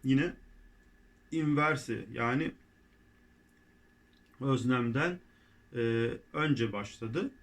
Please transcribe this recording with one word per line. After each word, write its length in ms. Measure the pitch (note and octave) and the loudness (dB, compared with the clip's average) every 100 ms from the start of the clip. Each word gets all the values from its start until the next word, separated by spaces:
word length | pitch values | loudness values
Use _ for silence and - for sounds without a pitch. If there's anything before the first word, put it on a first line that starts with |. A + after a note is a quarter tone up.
yine 300 | C3 C3+ E3+ - - - - - _ _ _ _ _ | 2 2 2 -4 -20 -20 -20 -20 _ _ _ _ _
inversi 760 | D#3+ D3+ D3 D3+ C#3+ - G#2 G#2 | -2 2 4 2 0 -2 -6 -6
yani 380 | A2+ A#2 C3+ D#3+ - _ _ _ _ _ _ _ _ _ _ _ _ _ _ _ _ _ - | -2 0 0 -2 -8 _ _ _ _ _ _ _ _ _ _ _ _ _ _ _ _ _ -4
özlemden, 800 | C3+ B2 A#2+ B2 A#2 B2+ E3+ F3+ - - _ _ - A#2+ | 0 2 2 2 2 0 0 -2 -12 -20 _ _ -10 -2
e, 360 | A#2 A2+ A#2 - - | 0 0 0 -4 -8
önce 400 | D3+ D3+ B2 A2+ | -2 0 0 0
başladı. 580 | G2+ G#2 - A2+ C#3 C4+ - | -4 -8 -10 -6 -4 -6 -8